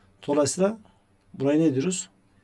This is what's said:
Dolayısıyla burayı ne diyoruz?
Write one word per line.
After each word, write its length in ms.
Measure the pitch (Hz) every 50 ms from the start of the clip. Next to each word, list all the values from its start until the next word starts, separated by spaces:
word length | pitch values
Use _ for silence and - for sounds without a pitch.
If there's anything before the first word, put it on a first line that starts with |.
| _ _ _ _ - -
Dolayısıyla 520 | 202 151 147 135 - 180 185 196 226 226 - - _ _ _ _ _ _ _ _ -
burayı 260 | - 131 139 147 156
ne 160 | 165 160 135
diyoruz? 340 | 131 135 185 185 - - - _ _ _ _ _ _